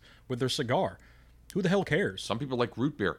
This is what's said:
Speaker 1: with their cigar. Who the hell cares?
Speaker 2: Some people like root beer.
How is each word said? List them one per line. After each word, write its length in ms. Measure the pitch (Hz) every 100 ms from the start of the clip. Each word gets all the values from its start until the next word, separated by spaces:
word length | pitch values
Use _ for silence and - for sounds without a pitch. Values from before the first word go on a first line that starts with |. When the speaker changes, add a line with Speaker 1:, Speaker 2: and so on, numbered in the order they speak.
| - - -
Speaker 1:
with 120 | 123
their 100 | 127
cigar. 500 | - 120 147 156 - - - - - -
Who 100 | -
the 60 | 185
hell 140 | 196
cares? 380 | 170 151 165 92
Speaker 2:
Some 140 | - 110
people 220 | 139 123
like 180 | 120 -
root 180 | 139 -
beer. 220 | 95